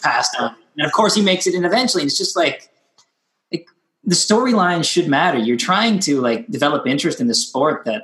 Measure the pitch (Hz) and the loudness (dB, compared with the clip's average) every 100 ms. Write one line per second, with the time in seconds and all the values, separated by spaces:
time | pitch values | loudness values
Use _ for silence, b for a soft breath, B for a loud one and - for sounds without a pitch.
0 | 143 120 - 127 117 - _ 147 147 - | -2 0 -2 -4 -6 -8 _ -6 -2 2
1 | 208 214 196 185 190 180 175 226 262 180 | 2 2 2 2 0 0 0 0 0 -2
2 | 143 - - 190 147 - - _ _ _ | -2 -4 -4 0 0 -2 -16 _ _ _
3 | _ _ _ _ - 170 - _ _ _ | _ _ _ _ -10 -10 -10 _ _ _
4 | 202 175 - 220 254 220 180 170 151 175 | -2 0 2 2 4 2 2 0 0 0
5 | 151 139 175 127 113 120 - 196 233 190 | 2 2 2 0 0 -2 0 2 2 0
6 | 151 139 123 113 - 135 147 151 127 143 | 0 0 0 -2 -4 -2 0 0 -2 -2
7 | 165 - 120 110 - 127 151 - 117 107 | -2 -2 0 0 -2 0 0 0 -4 -6